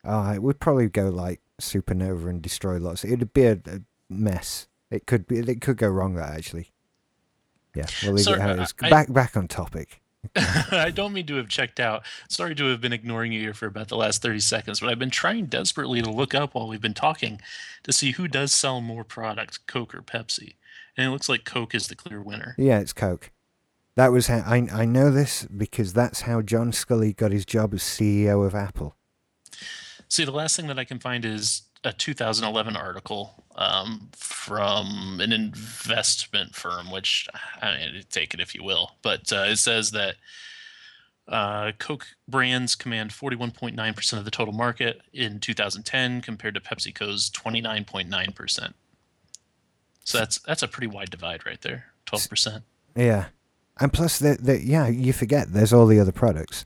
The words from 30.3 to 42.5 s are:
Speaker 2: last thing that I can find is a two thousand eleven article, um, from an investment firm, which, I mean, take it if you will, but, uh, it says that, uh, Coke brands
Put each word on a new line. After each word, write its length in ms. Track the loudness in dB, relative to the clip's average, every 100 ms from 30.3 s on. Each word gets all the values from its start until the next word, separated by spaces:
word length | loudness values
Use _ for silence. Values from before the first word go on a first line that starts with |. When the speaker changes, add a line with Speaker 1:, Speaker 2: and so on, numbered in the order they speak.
Speaker 2:
last 220 | -2 -2
thing 120 | -2 -2
that 120 | -6
I 60 |
can 140 | -6 -8
find 260 | -4 -4
is 380 | -2 -2 -2 -4 _ _
a 100 | -6
two 220 | -4 -6
thousand 320 | -2 0 0 0
eleven 300 | 0 -2 -4
article, 680 | -8 -10 -8 -8 -8 -16 _ -2
um, 540 | 0 0 -2 -10 -14
from 1080 | -14 -12 -10 -6 -2 0 0 -2 -6 -8 -4
an 120 | -2
investment 1200 | 0 -2 -8 -14 -10 -2 0 0 -2 -2 -4 -4
firm, 360 | -10 -8 -8 -8
which, 360 | -6 -2 -2 -4 -12 -14 -6
I 140 | -4 -4
mean, 280 | -6 -10 -6
take 240 | -4 -4
it 60 | -6
if 140 | -8
you 80 | -8
will, 300 | -4 -2 -2 _
but, 300 | -4 -2 -2
uh, 140 | 0 0
it 80 | 2
says 360 | 2 2 0
that, 240 | -2 -4 -6 -18 -20 -18 -20 -20 -20 -20 -20 _ _ -4
uh, 460 | -2 0 -2 -6 -6
Coke 280 | -8 -8 -10 -20 -4
brands 460 | 0 2